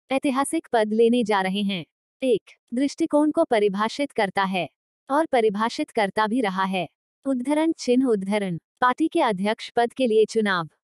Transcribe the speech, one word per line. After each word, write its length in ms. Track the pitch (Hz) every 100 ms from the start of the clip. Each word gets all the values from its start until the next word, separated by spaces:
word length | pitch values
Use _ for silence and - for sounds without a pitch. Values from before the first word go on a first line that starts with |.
| -
ऐतिहासिक 560 | 269 294 262 277 320 -
पद 220 | 233 214
लेने 300 | 220 233 247
जा 180 | 208 202
रहे 200 | 190 196
हैं। 240 | 196 190 151 _ _ -
एक 180 | 262 214 _ - -
दृष्टिकोण 580 | 240 277 - 330 294 302
को 120 | 330
परिभाषित 680 | 330 226 208 190 220 - 285
करता 320 | - 196 202
है 260 | 190 190 165 _ _ _ -
और 160 | 277 330
परिभाषित 640 | 247 220 202 226 - 302
करता 380 | - 196 - 214
भी 140 | 247
रहा 220 | 208 185
है। 260 | 190 190 160 _ _ _ 269
उद्धरण 460 | 262 254 302 320
चिन्ह 340 | 320 - 247 262
उद्धरण। 520 | 214 196 208 190 165 _ -
पार्टी 260 | 247 254 311
के 140 | 339
अध्यक्ष 500 | 294 294 202 220 - -
पद 180 | 240
के 140 | - 254
लिए 180 | 220 214
चुनाव 440 | 220 208 185 160 _